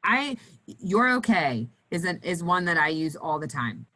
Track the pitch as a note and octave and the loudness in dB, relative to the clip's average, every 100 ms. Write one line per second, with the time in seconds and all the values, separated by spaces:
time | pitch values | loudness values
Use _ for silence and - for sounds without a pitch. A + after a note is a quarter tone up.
0 | F#3 A#3+ C#4+ C4 - - - - F#3 G3 | 2 0 0 -6 -12 -20 -20 -12 -2 2
1 | B3 B3+ B3 G#3 D3+ A#2+ A#2+ _ _ F3 | 4 2 2 2 2 0 -6 _ _ -4
2 | F3 F3 - F3 E3+ F3+ F3 E3 D3+ D#3 | -2 -4 -4 -4 0 0 2 2 2 2
3 | D#3+ D3 - D#3 D3+ C#3+ A#2+ G#2 A#2 | -2 -4 -4 -4 -4 -4 -6 -6 -14